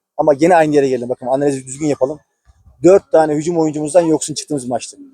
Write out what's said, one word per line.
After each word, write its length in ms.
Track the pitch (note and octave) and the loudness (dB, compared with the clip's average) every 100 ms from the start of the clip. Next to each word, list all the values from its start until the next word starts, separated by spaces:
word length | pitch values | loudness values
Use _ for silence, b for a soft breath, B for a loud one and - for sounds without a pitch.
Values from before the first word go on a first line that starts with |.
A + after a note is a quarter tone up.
| _ - | _ -4
Ama 160 | D#3 | 0
gene 220 | C3+ E3+ F3 | 2 4 4
aynı 200 | D#3 D3 | 4 2
yere 140 | C#3 | 0
geldim. 200 | B2+ A#2+ | -2 -6
Bakın, 180 | B2 B2 | -8 -4
analizi 380 | C3+ C#3+ C3+ C3 | -2 -2 -4 -12
düzgün 220 | C3+ D3+ | -8 -4
yapalım. 320 | C3+ C3 D3+ _ _ _ _ _ - | -2 -4 -6 _ _ _ _ _ 0
Dört 280 | D#3 G3 - | 4 4 4
tane 240 | D#3+ D#3 D3 | 2 2 -2
hücum 240 | D#3 E3+ | -2 -2
oyuncumuzdan 420 | D#3 D3+ D3+ F3 | -2 -2 0 0
yoksun 320 | E3 D3+ - | 2 -2 -2
çıktığımız 300 | C#3+ - D3 | -10 -8 -8
bir 60 | B2 | -6
maçtı. 280 | A#2 - G2 F#2 | -8 -8 -20 -20